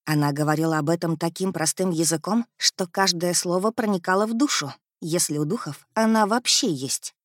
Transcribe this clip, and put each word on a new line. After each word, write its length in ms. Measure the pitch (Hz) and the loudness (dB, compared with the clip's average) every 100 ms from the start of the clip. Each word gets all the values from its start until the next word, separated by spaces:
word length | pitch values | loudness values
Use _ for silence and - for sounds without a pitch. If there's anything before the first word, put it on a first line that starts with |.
| - | -2
Она 260 | 151 147 | 2 2
говорила 480 | 143 151 151 160 156 | 2 0 2 2 0
об 100 | 147 | 0
этом 280 | 170 170 156 | 0 -2 -2
таким 360 | 170 165 190 | -4 -2 -4
простым 380 | 170 160 - 185 | -2 -4 -2 -2
языком, 560 | 165 160 160 180 226 233 - | 0 0 -2 0 -2 -2 -4
что 300 | - - 180 | -2 -2 -4
каждое 460 | - 190 175 175 | 0 0 0 0
слово 380 | 170 180 180 214 | 0 0 0 0
проникало 540 | 233 220 190 175 190 214 | 0 0 0 2 2 2
в 80 | |
душу, 400 | 226 285 - 143 - _ _ | 0 0 0 -4 -10 _ _
если 360 | 170 170 - 147 | -4 -2 0 -2
у 80 | 151 | -2
духов 420 | 226 151 143 _ | -2 -6 -12 _
она 320 | - 226 220 202 | 0 2 4 2
вообще 460 | 233 - - 233 | 0 0 2 2
есть. 420 | 139 131 - - - | -2 -4 -6 -8 -18